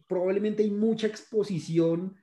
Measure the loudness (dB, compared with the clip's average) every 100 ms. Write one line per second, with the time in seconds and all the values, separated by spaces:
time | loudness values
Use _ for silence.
0 | -6 -2 0 0 0 0 0 2 0 0
1 | -2 -4 -4 -2 0 -2 0 2 2 2
2 | -4 -10